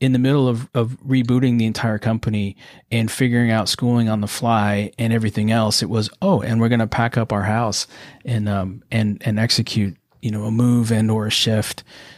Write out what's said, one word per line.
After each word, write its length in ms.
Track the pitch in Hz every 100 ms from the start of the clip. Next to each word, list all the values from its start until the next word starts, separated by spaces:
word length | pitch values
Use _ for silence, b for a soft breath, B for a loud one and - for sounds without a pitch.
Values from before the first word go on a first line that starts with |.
in 100 | 131
the 80 | 127
middle 280 | 131 143 127
of, 220 | 117 131
of 240 | 123 113 127 139
rebooting 500 | 131 120 123 131 120
the 80 | 110
entire 320 | 107 117 104
company 600 | 117 113 - 107 98 B B B _
and 180 | 117 110
figuring 400 | - 127 120 120
out 200 | 113 101
schooling 400 | - 123 120 113
on 100 | 110
the 80 | 104
fly 640 | - 117 113 104 101 104 -
and 140 | 113
everything 380 | 113 110 107 107
else, 300 | 113 110 -
it 80 | 98
was, 200 | 113 104 -
"Oh, 200 | 190 156
and 180 | - 113
we're 80 | 117
gonna 160 | 120 110
pack 320 | - 120 123
up 140 | 113
our 120 | 104
house 440 | 98 110 117 101 - B B B -
and, 240 | 117 104
um, 340 | 101 95 98 -
and, 320 | 117 107 98 -
and 140 | 107
execute, 560 | 120 - 110 113 98 - _ _
you 100 | 117
know, 120 | 107
a 80 | 107
move 400 | 113 123 120 113
and 180 | 110 110
or 160 | 110 107
a 60 |
shift." 540 | - - 110 - - B B B